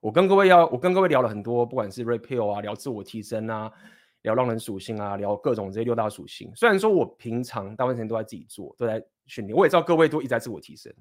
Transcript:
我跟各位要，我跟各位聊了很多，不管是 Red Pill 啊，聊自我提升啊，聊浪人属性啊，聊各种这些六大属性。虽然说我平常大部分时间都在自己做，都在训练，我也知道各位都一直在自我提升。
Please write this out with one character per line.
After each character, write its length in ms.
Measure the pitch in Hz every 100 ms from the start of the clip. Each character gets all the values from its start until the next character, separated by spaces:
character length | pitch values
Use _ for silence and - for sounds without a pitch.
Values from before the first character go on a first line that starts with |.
我 100 | 110
跟 160 | 120 190
各 60 |
位 140 | 196 196
要， 180 | 175 165
我 100 | 123
跟 140 | 180
各 80 | 185
位 60 | 185
聊 140 | 135
了 80 | 120
很 140 | 104
多， 200 | 104 120
不 120 | 120 127
管 160 | 107
是 120 | 110
Red 180 | 117 117
Pill 300 | - 123 104
啊， 80 | 101
聊 140 | 104
自 160 | 107 139
我 140 | 107
提 180 | 95 117
升 260 | 104 113 110
啊， 240 | 110 107 _ - _ _ _
聊 100 | -
浪 140 | 113 127
人 120 | 113
属 200 | - 98
性 200 | 95 107
啊， 160 | 104 101
聊 200 | 101 104
各 180 | 113
种 180 | 110 98
这 80 | 98
些 40 |
六 100 | 117
大 160 | 117 107
属 160 | - -
性。 260 | - - 113
虽 120 | 233
然 120 | 196
说 100 | 220
我 160 | 190 113 _
平 260 | 120 117
常 320 | 127 117 98 107
大 100 | 127
部 40 |
分 60 | 120
时 40 |
间 80 | 110
都 80 | 113
在 80 |
自 120 | 110 113
己 80 | 117
做， 300 | - 90 _
都 80 | 117
在 180 | 110 - _ _
训 180 | - 101
练， 100 | 123
我 80 |
也 60 | 180
知 60 | 175
道 80 |
各 120 | 165 165
位 140 | 156
都 120 | 147
一 20 |
直 60 | 135
在 100 | 117
自 100 | -
我 100 | 90
提 160 | - 73
升。 160 | - -